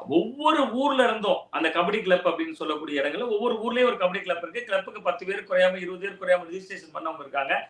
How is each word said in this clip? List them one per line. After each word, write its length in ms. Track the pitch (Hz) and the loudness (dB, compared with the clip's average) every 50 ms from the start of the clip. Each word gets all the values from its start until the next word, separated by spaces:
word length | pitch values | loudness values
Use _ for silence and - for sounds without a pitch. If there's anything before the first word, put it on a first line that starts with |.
| - - | -8 0
ஒவ்வொரு 640 | 139 175 208 226 262 285 302 311 311 294 269 220 | 0 0 0 0 -4 0 2 4 4 4 2 0
ஊர்ல 320 | 214 254 277 285 269 254 247 | 2 0 2 2 4 4 4
இருந்தும் 340 | 233 220 220 202 202 160 - - - | 4 4 0 2 0 0 0 -2 -6
அந்த 200 | - 143 160 160 | -4 -2 0 0
கபடி 320 | 165 170 180 190 208 226 | 2 2 0 2 2 0
கிளப் 260 | 180 185 180 180 180 175 | 2 4 4 4 4 2
அப்படின்னு 260 | 160 160 165 160 160 | 0 0 -2 -6 -6
சொல்லக்கூடிய 480 | - 160 156 151 151 147 143 147 143 | -8 -4 -4 -4 -4 -4 -4 -2 -2
இடங்கள்ல 260 | 139 147 151 196 240 240 | -2 0 -2 -2 -4 -2
ஒவ்வொரு 280 | 214 208 233 240 220 | -2 0 0 0 0
ஊர்லயும் 300 | 202 214 233 226 247 247 | 0 -2 -2 0 2 2
ஒரு 120 | 247 - - | 2 2 2
கபடி 240 | 185 180 180 196 | 0 0 0 -2
கிளப் 200 | 185 180 170 170 | -2 -2 -4 -4
இருக்கு. 220 | - 165 - 240 240 | -4 -8 -8 -8 -6
கிளப்புக்கு 380 | - 196 190 185 - 214 208 | -2 -2 -2 -2 -4 -10 -6
பத்து 240 | 180 175 175 - 185 | -2 -2 -2 -2 -2
பேர் 180 | 185 196 202 196 | -4 -4 -4 -4
குறையாம, 320 | - 185 180 185 185 185 | 0 4 4 4 4 4
இருபது 320 | 190 180 175 185 175 185 202 | 2 -6 -8 -8 -6 -8 -10
பேர் 100 | 185 185 | -8 -6
குறையாம 240 | 190 180 180 175 | 2 2 2 2
ரிஜிஸ்ட்ரேஷன் 560 | 175 165 170 190 185 190 196 180 - - - 151 | 2 -2 -10 -10 -10 -10 -14 -14 -14 -12 -12 -8
பண்ணவங்க 220 | 160 160 160 156 | -6 -6 -8 -8
இருக்காங்க. 460 | 143 139 139 139 135 - 185 202 - - | -10 -6 -2 -2 0 0 0 -2 -2 0